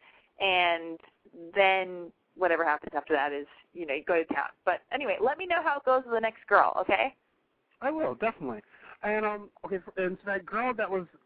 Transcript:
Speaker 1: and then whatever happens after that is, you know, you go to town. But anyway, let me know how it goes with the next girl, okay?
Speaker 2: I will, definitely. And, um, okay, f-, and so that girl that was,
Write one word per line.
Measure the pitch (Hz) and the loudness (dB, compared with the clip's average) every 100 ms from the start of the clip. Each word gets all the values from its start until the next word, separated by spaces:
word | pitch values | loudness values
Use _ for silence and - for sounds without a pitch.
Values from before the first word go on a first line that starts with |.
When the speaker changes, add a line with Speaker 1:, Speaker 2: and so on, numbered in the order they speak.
| - _ _ - | -20 _ _ -2
Speaker 1:
and | 196 185 175 170 165 165 - _ _ 170 170 | 0 4 2 0 -4 -10 -14 _ _ -18 -6
then | 190 190 190 185 180 170 - _ - | 4 4 4 0 -8 -12 -16 _ -2
whatever | 180 165 165 | 2 2 2
happens | 151 - 151 | 0 -2 -6
after | - | 0
that | 151 143 | 0 0
is, | 143 143 - _ | -4 -8 -16 _
you | 175 160 | -10 -4
know, | |
you | 139 | -4
go | 143 170 | 0 0
to | 160 | 2
town. | 147 - - - | -2 -4 -4 -2
But | 175 - | -2 -4
anyway, | 269 262 185 | -6 -2 0
let | 240 302 | 0 0
me | 370 | -2
know | 339 | 0
how | 320 285 | 0 0
it | 262 | 2
goes | 254 | 2
with | 254 226 | 2 -2
the | |
next | 220 220 - | -2 -4 4
girl, | 202 139 - | 6 6 4
okay? | 185 202 254 - _ _ _ _ _ - | 0 2 0 -4 _ _ _ _ _ -8
Speaker 2:
I | 254 | -4
will, | 320 311 247 | -2 -2 -2
definitely. | - - 254 214 - - - - | -4 -4 -8 -10 -14 -20 -20 -8
And, | 208 214 | -2 -2
um, | 214 208 202 _ | -2 -4 -10 _
okay, | - 190 | -6 -6
f-, | 175 190 | -6 -4
and | 185 185 | -2 -2
so | 202 | -4
that | 196 | -6
girl | 180 208 254 | -4 -4 -2
that | 220 196 | -2 -2
was, | 190 175 - | -2 -6 -12